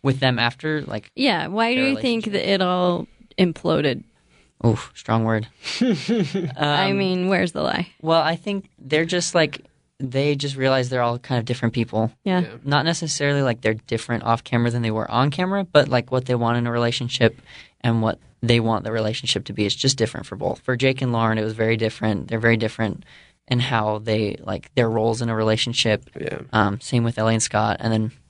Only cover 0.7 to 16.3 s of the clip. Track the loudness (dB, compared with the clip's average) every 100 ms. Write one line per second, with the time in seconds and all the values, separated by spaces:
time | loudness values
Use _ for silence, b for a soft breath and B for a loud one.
0.7 | -4 -4 -10 -10 -2 0 0 -2 -2 0
1.7 | 0 0 0 0 -2 -2 -2 0 2 2
2.7 | 2 2 0 -6 _ -14 2 2 2 0
3.7 | 2 2 -2 -8 b b b b _ 2
4.7 | 2 -4 -14 -2 0 2 0 -4 _ -10
5.7 | -2 0 0 0 0 0 -2 -6 -2 0
6.7 | 2 2 0 0 0 0 0 0 -2 -2
7.7 | -2 -6 _ 0 2 2 -2 -4 -8 -8
8.7 | _ -2 0 0 -2 0 2 2 -2 -18
9.7 | _ _ _ -4 0 0 0 -4 0 2
10.7 | 2 0 0 0 -2 -2 -2 -2 -2 0
11.7 | 0 0 0 -2 -2 0 0 0 -6 0
12.7 | 2 2 -2 -4 -2 0 2 0 0 -2
13.7 | -2 -4 -6 -2 -4 0 -2 0 0 0
14.7 | 0 -2 -2 -2 0 0 0 -2 -2 2
15.7 | 2 4 0 0 -2 0